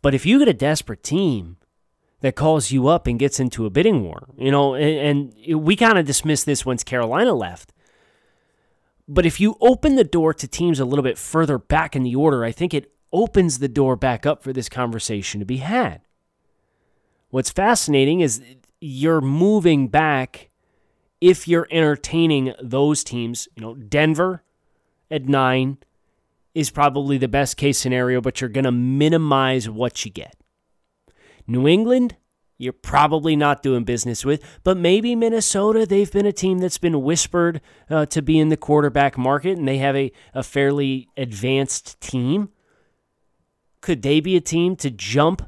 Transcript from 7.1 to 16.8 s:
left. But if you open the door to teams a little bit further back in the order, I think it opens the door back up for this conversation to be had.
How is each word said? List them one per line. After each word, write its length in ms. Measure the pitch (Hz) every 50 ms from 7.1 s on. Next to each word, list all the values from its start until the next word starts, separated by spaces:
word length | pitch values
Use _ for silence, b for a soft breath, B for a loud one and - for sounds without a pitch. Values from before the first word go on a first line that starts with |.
| 123 165 233 254 190
left. 400 | 127 101 87 87 - - _ _ _ _ _ _ _ _ _ _ _ _ _ _ _ _ _ _ _ _ _ _ _ _ _ _ _ _
But 180 | - 143 170 175
if 140 | 165 - -
you 180 | 196 214 214 _
open 340 | - 240 254 - - 311 269
the 80 | 262 202
door 300 | 156 - 170 160 160 156
to 140 | - -
teams 320 | 131 - - 170 175 160 135
a 60 | 135
little 180 | 123 139 143 127
bit 160 | 127 - -
further 400 | - - - 160 165 147 143 117
back 360 | - _ 151 156 160 160 -
in 60 | 139
the 140 | 127 123 120
order, 280 | 131 147 160 139 123 117
I 80 | 113
think 220 | - - 170 175 -
it 180 | 143 - _ _ _ _ _ -
opens 460 | 180 226 233 - 208 185 165 135 123
the 80 | 139
door 280 | 135 113 147 139 131 127
back 300 | 101 - 131 123 110 -
up 160 | 147 151 -
for 100 | - 135
this 180 | 131 131 113 -
conversation 680 | - 131 123 120 113 110 - - 110 101 95 - - 104
to 60 | 101
be 120 | 98 127
had. 440 | 131 131 165 220 247 233 123 80 - _ _ _ _ _ _ _ _ _ _ _ _ _ _ _ _